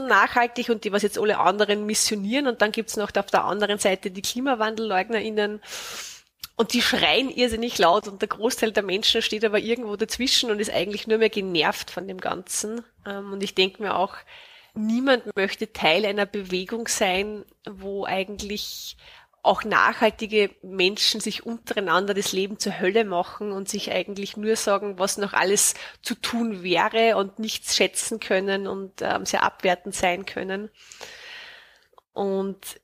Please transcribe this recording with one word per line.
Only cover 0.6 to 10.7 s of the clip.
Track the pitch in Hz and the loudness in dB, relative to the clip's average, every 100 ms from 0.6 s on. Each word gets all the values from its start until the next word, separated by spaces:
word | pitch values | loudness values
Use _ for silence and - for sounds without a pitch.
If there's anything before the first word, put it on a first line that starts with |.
| 240 | -2
und | 220 | -2
die, | 208 | 0
was | 196 | 0
jetzt | 202 - | 0 0
alle | 214 196 | 2 4
anderen | 165 208 208 208 208 | 4 4 2 0 0
missionieren. | 214 - 214 196 262 277 | 0 0 0 0 0 0
Und | 233 | 2
dann | 214 | 0
gibt's | 214 214 - | 0 -4 -4
noch | 208 202 | -2 -2
auf | 202 | 2
der | 190 | 2
anderen | - 196 202 208 | 2 0 0 2
Seite | 202 190 202 | 0 0 -4
die | 185 | -6
KlimawandelleugnerInnen. | - 247 277 233 214 220 220 185 214 220 214 214 208 208 - - - - - - _ _ - - | -6 -2 0 0 0 -2 0 0 0 0 0 0 0 -2 -10 -12 -12 -12 -12 -16 _ _ -6 -2
Und | 220 | 0
die | 240 | 2
schreien | - 226 151 175 269 | 2 4 4 4 2
irrsinnig | - 247 226 240 - | 2 0 2 -2 4
laut | 185 202 208 | 6 6 2
und | 196 | -4
der | 214 | -6
Großteil | - 226 - 220 | -2 -2 0 0
der | 208 | 0
Menschen | 202 190 - 226 | 0 0 2 2
steht | - 214 | 0 0
aber | 220 208 | 0 2
irgendwo | 214 240 220 | 0 -2 -2
dazwischen | 202 214 - 247 - 240 | -4 -4 -2 0 2 2
und | 208 | 0
ist | 208 | -2